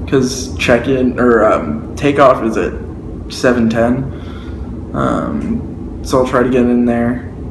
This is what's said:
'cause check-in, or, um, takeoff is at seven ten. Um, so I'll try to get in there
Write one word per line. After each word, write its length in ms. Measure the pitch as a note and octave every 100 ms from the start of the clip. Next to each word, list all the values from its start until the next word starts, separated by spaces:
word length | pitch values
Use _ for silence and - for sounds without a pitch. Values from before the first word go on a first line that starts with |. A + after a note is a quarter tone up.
| -
'cause 460 | C#3 B2 - - -
check-in, 640 | - A#2+ A#2+ C3 B2+ A2+
or, 240 | B2 A2+
um, 500 | G#2 E2+ D#2 - -
takeoff 480 | - C#3+ C#3+ C3+ B2+
is 140 | A2+ A2
at 160 | E2+ - - - - - -
seven 400 | - C3 A#2+ A2+
ten. 440 | A2+ A#2 C3 C3+ - - - - - - - -
Um, 1040 | C2+ C2 A#1 B1 D2 D#2 - - - - -
so 160 | - C3
I'll 80 | B2+
try 160 | C3
to 80 | B2
get 120 | B2+
in 220 | A#2+ A#2+
there 440 | A#2+ A#2 A#2+ B2 - - -